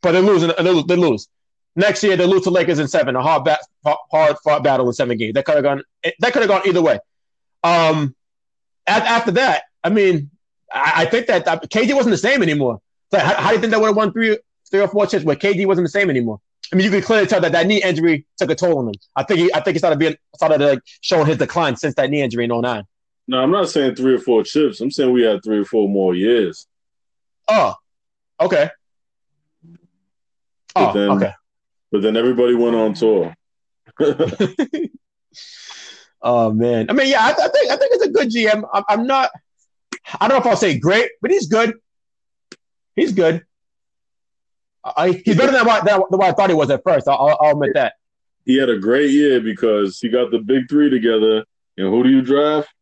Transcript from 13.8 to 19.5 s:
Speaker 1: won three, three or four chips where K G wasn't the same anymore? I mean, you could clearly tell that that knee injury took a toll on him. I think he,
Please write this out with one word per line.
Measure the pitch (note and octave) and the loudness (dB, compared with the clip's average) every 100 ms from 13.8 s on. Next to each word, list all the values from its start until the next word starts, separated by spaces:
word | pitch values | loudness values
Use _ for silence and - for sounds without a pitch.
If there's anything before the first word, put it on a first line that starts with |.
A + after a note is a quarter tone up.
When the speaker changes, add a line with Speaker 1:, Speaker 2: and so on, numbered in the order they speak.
| G#3+ G#3 | 0 0
Speaker 1:
won | G#3 | -2
three, | A3+ A3+ D3 _ _ _ | -2 -2 -2 _ _ _
three | G3 | -2
or | G3+ | 0
four | G3+ G3+ | 0 0
chips | G3+ | -2
where | D#3 C#3+ | -2 -2
K | G3+ | -2
G | F#3+ G3 | 0 0
wasn't | F#3 | 0
the | E3+ | 0
same | G3+ G3 | -2 -2
anymore? | C3 A#2 G#2+ _ _ - | -2 -4 -8 _ _ -4
I | F#3 | -2
mean, | |
you | G3 | 0
could | G3 | -2
clearly | F#3 A3 F#3 | 0 0 2
tell | G3+ | 0
that | E3 | 0
that | E3 F3 | 0 0
knee | G#3 | 0
injury | F#3 D#3+ E3+ D3+ - - | 0 0 0 -2 -6 -8
took | F#3 | -4
a | |
toll | D#3 F3+ D3+ | -2 0 -2
on | A#2+ | -4
him. | G2+ _ - | -8 _ -8
I | |
think | C#3 F#3 | -2 0
he, | F3 | 2